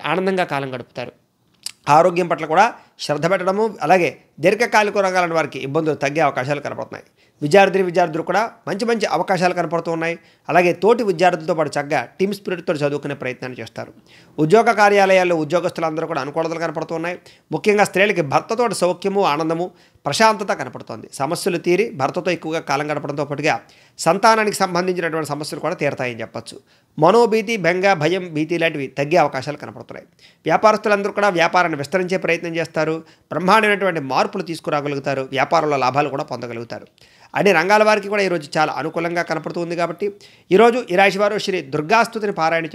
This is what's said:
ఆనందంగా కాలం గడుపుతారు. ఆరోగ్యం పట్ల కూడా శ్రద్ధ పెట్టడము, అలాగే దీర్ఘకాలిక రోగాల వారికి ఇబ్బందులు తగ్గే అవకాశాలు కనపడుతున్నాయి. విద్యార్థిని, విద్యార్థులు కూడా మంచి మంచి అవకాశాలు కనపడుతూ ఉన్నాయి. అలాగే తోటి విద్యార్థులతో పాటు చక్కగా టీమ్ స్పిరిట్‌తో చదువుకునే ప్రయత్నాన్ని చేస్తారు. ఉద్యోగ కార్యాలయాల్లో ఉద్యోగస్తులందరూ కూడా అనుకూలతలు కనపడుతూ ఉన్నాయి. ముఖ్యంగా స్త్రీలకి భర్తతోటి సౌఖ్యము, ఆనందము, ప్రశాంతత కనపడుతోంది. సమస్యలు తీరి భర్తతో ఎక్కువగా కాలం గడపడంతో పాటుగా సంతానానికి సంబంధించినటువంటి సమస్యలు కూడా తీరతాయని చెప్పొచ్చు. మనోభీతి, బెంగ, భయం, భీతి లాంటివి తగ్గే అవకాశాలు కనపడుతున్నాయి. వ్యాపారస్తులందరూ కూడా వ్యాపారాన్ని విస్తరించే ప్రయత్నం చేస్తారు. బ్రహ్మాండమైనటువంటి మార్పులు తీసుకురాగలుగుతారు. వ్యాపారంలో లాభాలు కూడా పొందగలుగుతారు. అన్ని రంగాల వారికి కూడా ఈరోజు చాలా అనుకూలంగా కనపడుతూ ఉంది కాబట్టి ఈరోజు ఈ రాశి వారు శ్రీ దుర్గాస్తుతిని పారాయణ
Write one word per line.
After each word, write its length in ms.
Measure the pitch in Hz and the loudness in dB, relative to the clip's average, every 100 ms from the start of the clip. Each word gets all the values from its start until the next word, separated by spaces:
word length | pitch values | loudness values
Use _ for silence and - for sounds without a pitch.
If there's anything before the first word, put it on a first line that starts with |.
| 143 | -4
ఆనందంగా 380 | 165 185 190 | -2 -2 -2
కాలం 320 | 175 143 139 127 | -2 -4 -6 -10
గడుపుతారు. 360 | 117 - 123 - _ _ _ _ - - - | -12 -12 -12 -14 _ _ _ _ -18 -6 4
ఆరోగ్యం 380 | 147 175 175 175 | 6 6 2 -2
పట్ల 180 | 160 156 | -4 0
కూడా 280 | 160 226 285 _ - | 4 4 0 _ -10
శ్రద్ధ 320 | - 147 160 | -6 -2 0
పెట్టడము, 440 | 190 180 196 220 196 | 0 0 -2 -2 -2
అలాగే 360 | 147 185 156 - _ - | 2 4 2 -4 _ -2
దీర్ఘకాలిక 580 | 165 208 233 233 208 202 | 0 2 2 2 2 2
రోగాల 360 | 190 185 175 | 0 0 0
వారికి 260 | 165 147 135 | 0 -2 -4
ఇబ్బందులు 360 | 131 147 160 139 | -4 -2 -2 -2
తగ్గే 240 | 139 147 | -2 0
అవకాశాలు 400 | 147 135 131 143 | 0 0 -4 -4
కనపడుతున్నాయి. 440 | 127 120 131 - - _ _ _ | -6 -8 -10 -14 -18 _ _ _
విద్యార్థిని, 420 | 147 196 190 185 | 2 6 6 4
విద్యార్థులు 400 | 185 175 175 160 | 0 0 0 -2
కూడా 280 | 165 185 220 - - | -2 -2 -2 -6 -8
మంచి 180 | 190 233 | -4 -2
మంచి 200 | 233 - | -2 -2
అవకాశాలు 480 | 151 175 185 180 | -2 0 0 0
కనపడుతూ 380 | 175 165 165 165 | 0 -2 -4 -4
ఉన్నాయి. 280 | 165 165 170 _ _ - | -4 -4 -6 _ _ 0
అలాగే 240 | 160 175 | 2 4
తోటి 300 | 170 196 233 | 4 4 4
విద్యార్థులతో 500 | 214 165 180 175 160 | 2 2 2 2 0
పాటు 160 | 165 147 | -2 -2
చక్కగా 380 | 147 143 147 120 - | -2 -2 -2 -4 -4
టీమ్ 140 | 190 | -4
స్పిరిట్‌తో 400 | 202 - 180 170 | -4 -6 -6 -4
చదువుకునే 400 | 156 143 143 147 | -2 -2 -2 -6
ప్రయత్నాన్ని 480 | 139 127 123 131 123 | -8 -8 -8 -10 -12
చేస్తారు. 320 | 113 - 120 - _ - _ - | -14 -14 -14 -18 _ -20 _ -2
ఉద్యోగ 320 | 156 208 233 | 4 6 6
కార్యాలయాల్లో 640 | 214 208 202 196 190 180 170 | 4 4 6 6 6 4 0
ఉద్యోగస్తులందరూ 720 | 151 170 165 - 165 156 160 | 0 0 -2 -4 -4 -4 -6
కూడా 140 | 160 | -6
అనుకూలతలు 380 | 135 156 160 165 | -4 -4 -4 -4
కనపడుతూ 360 | 165 156 160 165 | -6 -6 -8 -6
ఉన్నాయి. 240 | 165 180 - _ - | -8 -10 -14 _ -10
ముఖ్యంగా 320 | 156 214 208 | -4 2 2
స్త్రీలకి 380 | 196 185 208 175 | 2 2 2 0
భర్తతోటి 540 | 147 147 160 226 240 190 | 0 0 0 -2 -2 0
సౌఖ్యము, 500 | 180 175 196 196 180 | -2 0 -2 0 2
ఆనందము, 460 | 147 160 165 175 - _ _ - | 0 -2 -4 -6 -10 _ _ -4
ప్రశాంతత 460 | 143 220 208 208 | 2 4 4 -2
కనపడుతోంది. 580 | 180 127 117 - 110 - | -6 -8 -12 -14 -16 -14
సమస్యలు 440 | - 139 165 202 170 | -6 -4 -2 -2 -2
తీరి 320 | 175 180 233 | 0 0 0
భర్తతో 420 | 190 135 180 175 | -2 -4 -2 -4
ఎక్కువగా 280 | 165 156 160 | -4 -6 -8
కాలం 320 | 156 139 151 | -4 -4 -2
గడపడంతో 340 | 147 147 143 143 | -6 -6 -6 -6
పాటుగా 340 | 143 151 120 - _ _ - | -2 -2 -2 -6 _ _ -2
సంతానానికి 580 | 165 185 226 220 214 185 | 0 4 4 4 2 -2
సంబంధించినటువంటి 720 | 190 175 180 180 170 160 147 | -2 0 -2 -2 -4 -4 -4
సమస్యలు 300 | 147 151 147 | -6 -8 -6
కూడా 140 | 151 | -6
తీరతాయని 480 | 175 147 123 127 113 | -4 -4 -4 -6 -8
చెప్పొచ్చు. 360 | 110 123 - - - _ _ - | -10 -12 -14 -18 -20 _ _ 2
మనోభీతి, 580 | 156 220 233 220 208 226 | 4 6 4 2 -2 -2
బెంగ, 360 | 165 180 196 | -2 2 2
భయం, 400 | 190 151 190 180 | 2 0 -2 -4
భీతి 240 | 151 156 170 | -6 -4 0
లాంటివి 300 | 165 156 131 | -2 -2 -6
తగ్గే 300 | - 143 170 | -4 2 2
అవకాశాలు 400 | 147 135 127 143 | 2 0 -8 -10
కనపడుతున్నాయి. 480 | 117 120 117 - - _ _ _ 156 | -12 -16 -16 -18 -20 _ _ _ 0
వ్యాపారస్తులందరూ 640 | 180 214 214 214 202 202 | 4 4 4 2 0 0
కూడా 180 | 196 202 | -2 0
వ్యాపారాన్ని 480 | 175 165 180 175 151 | 2 2 2 0 -2
విస్తరించే 400 | 139 185 180 185 | -2 -2 -2 -2
ప్రయత్నం 380 | 170 170 175 165 | -2 -4 -4 -6
చేస్తారు. 480 | 160 - 156 160 160 _ - | -4 -2 -2 -4 -8 _ -10
బ్రహ్మాండమైనటువంటి 680 | 147 180 220 214 202 196 165 | -2 4 4 4 2 0 -2
మార్పులు 440 | 135 135 220 202 | -2 0 0 -4
తీసుకురాగలుగుతారు. 840 | 170 160 - 151 143 139 139 135 131 | -8 -10 -4 -4 -2 -4 -4 -4 -4
వ్యాపారంలో 460 | 135 139 170 151 143 | -2 0 2 2 0
లాభాలు 320 | 127 131 147 | 0 0 0
కూడా 140 | 135 | -4
పొందగలుగుతారు. 640 | 151 123 123 117 117 110 - _ _ _ _ 135 | -8 -10 -10 -12 -12 -14 -16 _ _ _ _ 0
అన్ని 160 | 185 | 4
రంగాల 320 | 170 175 208 | 4 4 4
వారికి 240 | 214 214 196 | 4 2 0
కూడా 140 | 208 | -2
ఈరోజు 280 | 190 175 147 165 | -2 -2 -4 -2
చాలా 160 | 151 | -2
అనుకూలంగా 480 | - 151 165 170 175 | -2 -6 -4 -4 -4
కనపడుతూ 400 | 165 156 156 170 | -4 -6 -6 -8
ఉంది 140 | 170 170 | -6 -4
కాబట్టి 360 | 170 170 202 202 - _ - | -4 -4 -8 -8 -18 _ 2
ఈరోజు 340 | 185 233 247 226 | 6 6 4 0
ఈ 40 | 180 | 2
రాశి 240 | 196 190 | 4 4
వారు 180 | 208 208 | 0 -2
శ్రీ 240 | - 185 | -4 -6
దుర్గాస్తుతిని 720 | 135 147 156 220 226 226 208 | -4 -6 0 2 2 -2 -6
పారాయణ 320 | 196 160 165 160 | -2 0 0 -2